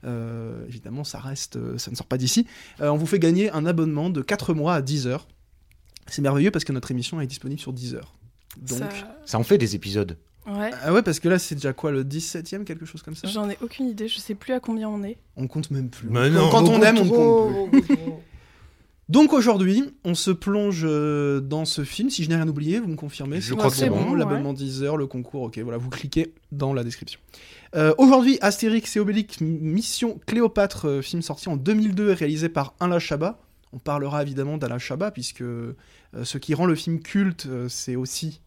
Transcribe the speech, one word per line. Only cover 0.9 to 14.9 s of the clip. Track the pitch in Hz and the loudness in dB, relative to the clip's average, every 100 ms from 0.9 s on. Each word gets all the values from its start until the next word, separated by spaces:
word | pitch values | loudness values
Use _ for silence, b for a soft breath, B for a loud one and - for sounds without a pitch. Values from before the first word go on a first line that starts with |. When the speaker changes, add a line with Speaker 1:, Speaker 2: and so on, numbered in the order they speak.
| 127 | -10
Speaker 1:
ça | 147 107 | -10 -10
reste, | 127 139 - 117 | -10 -10 -10 -8
euh, | 120 120 | -8 -8
ça | - | -8
ne | 123 | -10
sort | - | -6
pas | 127 | -2
d'ici. | 127 - 240 B B B | 0 2 0 B B B
Euh, | 147 | 0
on | 151 | 0
vous | 160 | 2
fait | 185 | 4
gagner | 165 175 208 | 4 4 2
un | 156 160 | 0 0
abonnement | 165 160 147 170 | 0 0 -2 -2
de | 160 | -4
quatre | 131 202 - | -4 -4 -2
mois | 160 151 | 0 2
à | 170 | 0
Deezer. | 135 147 123 135 - _ _ _ _ _ _ - - | 0 -2 -2 -6 -8 _ _ _ _ _ _ -20 -12
C'est | - | -2
merveilleux | 139 143 180 | 0 4 2
parce | 175 | 0
que | - | -4
notre | 135 - | -6 -4
émission | 127 120 165 | -6 -6 -6
est | 135 | -8
disponible | - 135 147 | -8 -10 -10
sur | - | -10
Deezer. | 127 123 120 - _ - _ _ - | -10 -10 -10 -14 _ -20 _ _ -18
Donc | 127 120 | -8 -6
Speaker 2:
Ça | 104 101 - - | -6 -10 -14 -18
Speaker 3:
Ça | - 110 | -4 -2
en | |
fait | 117 196 | 4 4
des | 113 | 4
épisodes. | 95 101 101 92 82 _ _ 220 | -2 -4 -2 -2 -6 _ _ -10
Speaker 2:
Ouais. | 202 214 - | -6 -6 -4
Speaker 1:
Ah | 143 | 2
ouais, | 190 | 2
parce | 196 156 | 4 0
que | 170 | 2
là, | 185 | 2
c'est | - | 0
déjà | 143 135 | -4 -4
quoi, | 131 156 | -2 -2
le | 139 | -2
dix-septième, | 135 151 160 185 190 196 202 | -2 -6 -8 -10 -10 -10 -10
quelque | 160 | -12
chose | 160 160 | -14 -16
comme | - 156 | -16 -10
ça ? | 190 | -8
Speaker 2:
J'en | 214 208 | -4 -4
ai | 202 | -6
aucune | 240 - 262 | -10 -6 -6
idée, | 214 220 | -4 -6
je | 214 | -6
sais | - | -8
plus | 202 - | -10 -4
à | 254 | -4
combien | - 220 214 | -4 -4 -4